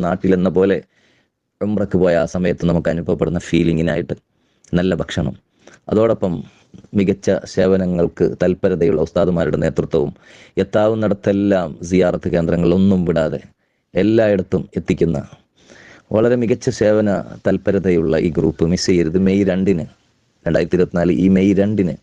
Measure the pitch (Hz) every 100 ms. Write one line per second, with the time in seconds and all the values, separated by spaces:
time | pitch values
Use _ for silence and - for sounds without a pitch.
0 | 87 92 92 92 92 85 98 92 - _
1 | _ _ _ _ _ - 101 104 101 90
2 | 90 85 78 92 90 80 87 85 76 82
3 | - - - 87 - 85 87 78 85 76
4 | - - _ _ _ _ - 87 92 85
5 | - - 73 - _ _ - - - 104
6 | 113 104 98 82 65 _ _ - - 101
7 | 95 98 - 95 - - 95 95 90 87
8 | 85 - 90 - 90 92 98 90 104 87
9 | 80 90 87 85 76 76 80 - 76 80
10 | 73 - - - - - 95 107 107 110
11 | 107 98 104 101 101 95 82 82 85 92
12 | 90 90 92 85 82 85 85 92 98 95
13 | 85 82 78 71 - _ _ _ _ 90
14 | 98 113 107 98 - 90 - 92 - 82
15 | 82 73 - - _ _ _ - - -
16 | - 104 117 123 117 123 - - 107 107
17 | 104 92 57 - 98 95 - 98 90 87
18 | 80 78 90 78 80 78 82 90 - 87
19 | 82 92 95 98 95 90 95 87 - _
20 | _ _ _ _ 85 80 85 90 90 87
21 | 85 76 95 95 98 95 101 104 90 -